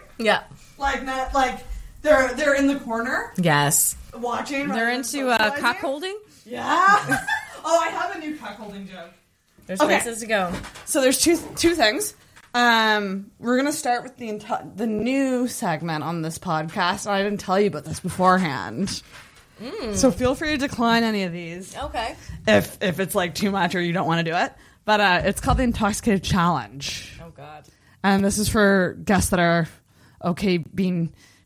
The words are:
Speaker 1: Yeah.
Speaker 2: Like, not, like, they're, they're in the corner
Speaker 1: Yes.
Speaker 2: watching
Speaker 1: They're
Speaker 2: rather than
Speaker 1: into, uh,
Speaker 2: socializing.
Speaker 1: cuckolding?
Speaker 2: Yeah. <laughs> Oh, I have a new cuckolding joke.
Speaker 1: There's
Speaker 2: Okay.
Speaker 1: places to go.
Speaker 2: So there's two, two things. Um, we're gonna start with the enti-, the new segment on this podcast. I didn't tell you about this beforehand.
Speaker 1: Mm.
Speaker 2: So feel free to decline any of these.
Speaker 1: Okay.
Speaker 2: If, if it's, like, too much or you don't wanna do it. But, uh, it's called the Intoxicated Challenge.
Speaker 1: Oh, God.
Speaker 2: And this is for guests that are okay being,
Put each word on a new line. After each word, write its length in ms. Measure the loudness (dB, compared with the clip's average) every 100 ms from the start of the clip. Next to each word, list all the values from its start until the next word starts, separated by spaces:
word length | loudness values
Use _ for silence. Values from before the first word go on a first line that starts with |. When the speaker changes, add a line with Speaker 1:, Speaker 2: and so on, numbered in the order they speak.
| -18 -2
Speaker 1:
Yeah. 260 | 0 0 -2 -18 -20 -6
Speaker 2:
Like, 240 | -4 -2
not, 300 | -4 -4 -2
like, 260 | 0 0 -2 -10 -12 -12 -4
they're, 300 | 4 4 4
they're 200 | 0 2
in 120 | 4 2
the 100 | 0
corner 560 | -4 -4 -4 -4 -4 0
Speaker 1:
Yes. 600 | 2 4 4 2 0 -4 -12
Speaker 2:
watching 540 | -8 -6 -4 -4 -4 -2
Speaker 1:
They're 180 | 0 0
Speaker 2:
rather 0 |
than 80 | -2
Speaker 1:
into, 280 | -4 -4 0
uh, 220 | 2 2
Speaker 2:
socializing. 140 | 0
Speaker 1:
cuckolding? 500 | -2 2 0 0 -4 -10 -14 -20 -14
Speaker 2:
Yeah. 800 | -8 0 4 6 6 4 -2 0
<laughs> 60 | -4 -6 -10
Oh, 160 | 2 2
I 100 | 2
have 260 | -2 -4 -6
a 20 |
new 160 | -8 -10
cuckolding 520 | -12 -12 -14 -14 -14
joke. 200 | -16 -18 _ _ _ _ _ -10
Speaker 1:
There's 160 | 0
Speaker 2:
Okay. 180 | 2 2
Speaker 1:
places 200 | -2 -8
to 60 | -2
go. 240 | -2 0 -4 -10 -16 -4
Speaker 2:
So 160 | 2
there's 180 | 2 4
two, 160 | 2 2 -2 -2
two 180 | 0
things. 400 | 4 2 2 -4 -10 _ -20 -6
Um, 760 | 2 4 4 4 2 0 -6 -8 _
we're 200 | 0 2
gonna 120 | 0
start 320 | -2 -2 -2
with 140 | -4 -12
the 140 | -8
enti-, 460 | -8 -6 -8 -6 -4
the 80 | -2
new 600 | 0 0 0 2 0 -2
segment 560 | -2 -2 -2 -2 -4
on 200 | -4 -4
this 160 | -4 -6
podcast. 680 | -4 -4 -2 -2 -2 -2 -2
I 160 | 0
didn't 180 | 0 -4
tell 200 | 0 2
you 60 | 2
about 180 | -2
this 160 | -8 -8
beforehand. 1040 | -6 2 4 4 2 -2 -6 -4 -4 -6 -12 -20 -20 -20 _ -16
Speaker 1:
Mm. 320 | -12 -8 -6
Speaker 2:
So 160 | 2 2
feel 240 | 2 -2
free 180 | 0 -2
to 40 | -2
decline 460 | -2 0 2 4
any 200 | 2 0
of 80 | -2
these. 440 | -4 -8 -10 -12 -10
Speaker 1:
Okay. 400 | -8 -6 -6 -8 -14 -4 4
Speaker 2:
If, 340 | 4 2 -2
if 160 | -2 -2
it's, 160 | -2
like, 200 | 0 -2
too 160 | 0 0
much 240 | 2 0
or 60 | 0
you 100 | 0
don't 140 | 0 0
wanna 160 | 0
do 100 | 0
it. 200 | 0 -2 -6 -20 _ 0
But, 140 | 2
uh, 200 | 4 2 2
it's 160 | 0
called 160 | 0 2
the 60 |
Intoxicated 600 | 2 2 0 0 2 0
Challenge. 960 | 2 2 2 0 -4 -10 -10 -10 -12 -16
Speaker 1:
Oh, 60 | -18
God. 380 | -18 -20 -20 -20 _ _ _
Speaker 2:
And 220 | 2 4
this 140 | 4 2
is 100 | 2
for 480 | 4 6 6 2 -2
guests 240 | 2 2 4
that 80 | 2
are 300 | 4 4 0 -6 _ _ _ _
okay 320 | -4 -2 0 0
being, 560 | -2 -2 0 0 -2 -6 -20 _